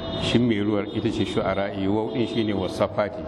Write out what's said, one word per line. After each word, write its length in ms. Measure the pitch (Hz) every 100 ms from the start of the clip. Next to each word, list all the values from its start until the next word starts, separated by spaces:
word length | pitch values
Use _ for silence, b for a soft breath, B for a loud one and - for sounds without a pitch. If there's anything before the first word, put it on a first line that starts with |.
| - -
Shin 240 | - 123 120
mai 120 | 107
ruwar 220 | 104 104 98
ita 220 | 110 110
ce 140 | 107 101
Shu'ara'i. 600 | - 101 95 98 104 95
Wau 220 | 107 110 113
ɗin 120 | 110
shi 160 | - 107
ne 80 |
Wasafati. 680 | 98 90 - 101 - 104 -